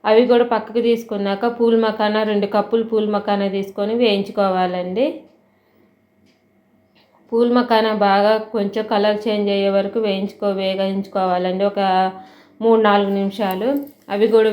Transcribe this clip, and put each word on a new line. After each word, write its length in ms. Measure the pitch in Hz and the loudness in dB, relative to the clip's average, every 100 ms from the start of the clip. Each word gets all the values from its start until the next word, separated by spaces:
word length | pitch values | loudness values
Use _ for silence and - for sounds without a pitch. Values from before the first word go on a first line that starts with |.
| 208 | 4
అవి 120 | 220 240 | 4 4
కూడా 140 | 240 240 | 4 2
పక్కకు 280 | 220 208 220 233 | 0 -2 -2 0
తీసుకున్నాక 600 | 233 - 208 202 196 240 233 | -2 -2 -6 -4 -2 -4 0
పూల్ 200 | 233 226 | 2 2
మఖానా, 380 | 220 214 208 214 220 | 0 0 -2 0 0
రెండు 160 | 208 196 | -2 0
కప్పులు 300 | 208 208 233 226 | -2 0 -2 0
పూల్ 140 | 220 214 | -2 -2
మఖానా 320 | 208 208 202 196 196 | -4 -2 -2 -2 -4
తీసుకొని 360 | 196 - 202 233 | -6 -6 -4 0
వేయించుకోవాలండి. 1040 | 240 202 196 233 196 185 180 180 180 185 285 - - _ _ _ _ _ _ _ _ _ _ _ _ _ _ _ _ _ _ _ _ | 0 0 -2 -2 0 0 -2 -4 -6 -2 -2 -4 -16 _ _ _ _ _ _ _ _ _ _ _ _ _ _ _ _ _ _ _ _
పూల్ 200 | 233 240 247 | 0 2 2
మఖానా 360 | 240 226 220 214 202 | 2 2 2 2 2
బాగా 260 | 196 208 220 220 | 4 4 2 -2
కొంచెం 300 | 226 202 220 214 | -4 -4 -4 -2
కలర్ 280 | 214 208 208 226 | 0 0 0 -2
చేంజ్ 240 | 208 202 202 | -2 0 0
అయ్యే 120 | 196 196 | 2 0
వరకు 220 | 196 226 214 | 0 -2 -2
వేయించుకో-, 440 | 196 196 - 202 196 | -2 -4 -4 -4 -2
వేగించుకోవాలండి. 1040 | 190 190 190 190 196 196 185 180 180 185 202 | -4 -2 -2 -2 -4 -2 0 0 -2 0 -2
ఒక 80 | 202 196 185 185 190 - - _ _ | 0 0 2 0 -4 -20 -20 _ _
మూడు 160 | 226 220 214 | 2 4 4
నాలుగు 240 | 202 196 196 | 4 2 -2
నిమిషాలు. 480 | 196 196 202 185 233 285 285 _ - 202 | -2 -4 -4 -2 -2 -4 -6 _ -10 -2
అవి 120 | 220 | 2
కూడా 180 | 220 220 | 4 2